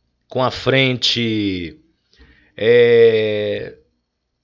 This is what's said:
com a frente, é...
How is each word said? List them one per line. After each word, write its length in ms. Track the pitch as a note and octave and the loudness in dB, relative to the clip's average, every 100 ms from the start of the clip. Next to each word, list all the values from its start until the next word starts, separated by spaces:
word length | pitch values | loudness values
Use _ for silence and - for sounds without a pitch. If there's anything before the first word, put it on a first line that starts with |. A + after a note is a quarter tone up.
| _ _ _ | _ _ _
com 140 | B2 | -4
a 80 | B2+ | -4
frente, 1300 | - - C3+ C3 B2 - A#2+ A#2 G#2+ G2+ F#2 E2+ D#2 _ _ _ _ _ _ _ - | -4 -4 -2 -2 -2 -6 -4 -4 -4 -4 -6 -10 -16 _ _ _ _ _ _ _ -6
é... 1200 | G#2+ A#2+ A#2+ A#2 A#2 A2 A2 G#2 G#2 G#2 - - _ _ _ _ _ _ | 2 4 6 6 6 4 -2 -4 -6 -8 -12 -20 _ _ _ _ _ _